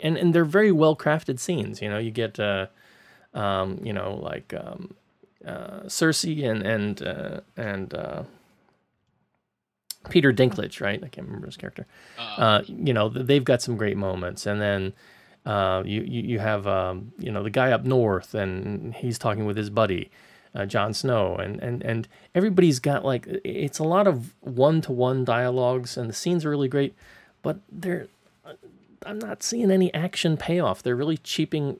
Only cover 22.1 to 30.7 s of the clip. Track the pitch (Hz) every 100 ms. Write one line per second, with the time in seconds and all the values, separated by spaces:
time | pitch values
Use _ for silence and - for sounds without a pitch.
22.1 | - - 175 208 180 175 127 147 139 135
23.1 | 123 - - - - 143 - 156 185 202
24.1 | 131 123 _ - 123 139 160 151 123 123
25.1 | 131 123 117 123 127 123 127 123 - 117
26.1 | - 175 175 151 147 135 139 139 - -
27.1 | - _ _ 175 202 - - 180 175 -
28.1 | _ _ _ - - - - _ - -
29.1 | 214 214 - - 233 208 190 185 151 180
30.1 | - 170 156 - 175 131